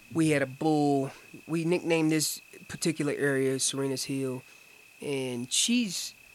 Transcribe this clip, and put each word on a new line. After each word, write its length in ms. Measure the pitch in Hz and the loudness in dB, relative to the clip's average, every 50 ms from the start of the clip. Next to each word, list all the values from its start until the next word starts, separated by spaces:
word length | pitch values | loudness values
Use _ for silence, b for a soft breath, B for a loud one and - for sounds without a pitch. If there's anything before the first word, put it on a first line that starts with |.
| - - | -20 -6
we 180 | 120 165 160 156 | 0 2 2 4
had 120 | 151 139 | 4 2
a 40 | 135 | 0
bull. 640 | 131 131 - 156 160 156 151 147 143 143 139 135 131 b b b b b - - | -2 -4 -2 0 2 4 4 4 4 4 2 0 -2 b b b b b -18 -8
We 180 | - 156 170 160 | -4 -4 -2 2
nicknamed 480 | 165 180 175 - 165 165 165 160 156 | 2 0 0 2 2 2 4 4 4
this 280 | 156 156 147 - - - - - - - - - | 4 2 0 -2 -4 -8 -14 -20 -20 -20 -14 -14
particular 460 | - 147 - 175 156 - 151 143 - | -10 -2 -2 -2 0 0 -2 -2 0
area 420 | - 139 143 139 135 135 131 135 131 | 0 0 2 2 2 2 2 2 0
Serena's 460 | - - - 135 139 139 131 127 - | -2 -2 -2 -2 -2 -2 -2 -4 -4
Hill, 380 | - 139 135 135 131 127 127 - b b b b b b b b b - - | -4 -4 -4 -2 -4 -4 -6 -10 b b b b b b b b b -18 -12
and 520 | - 147 139 135 131 127 123 120 123 - | -6 -4 -4 -4 -4 -4 -4 -6 -4 -2
she's, 640 | - - - - 233 247 233 190 170 - - - - - - - | 0 0 2 2 2 0 0 -2 -4 -6 -8 -8 -12 -16 -20 -20